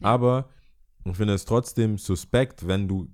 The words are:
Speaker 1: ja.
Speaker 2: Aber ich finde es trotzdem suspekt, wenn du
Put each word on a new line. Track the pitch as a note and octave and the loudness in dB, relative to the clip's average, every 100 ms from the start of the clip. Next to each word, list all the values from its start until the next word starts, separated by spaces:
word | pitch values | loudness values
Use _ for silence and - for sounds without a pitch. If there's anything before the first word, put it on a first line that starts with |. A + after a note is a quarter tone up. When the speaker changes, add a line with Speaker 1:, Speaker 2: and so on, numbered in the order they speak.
Speaker 1:
ja. | G#2 | 0
Speaker 2:
Aber | B2 B2 B2+ C3 - _ _ _ _ F#2+ | 4 4 2 -2 -14 _ _ _ _ -8
ich | F2+ | -2
finde | G#2 G2 | 0 0
es | - | 2
trotzdem | A2+ B2 - A2 G#2 | 0 0 0 0 0
suspekt, | - F#2 - A#2+ C3 - E2+ | -4 -4 0 0 0 -4 -2
wenn | F#2+ F#2+ | -2 0
du | F#2+ F2+ | -4 -6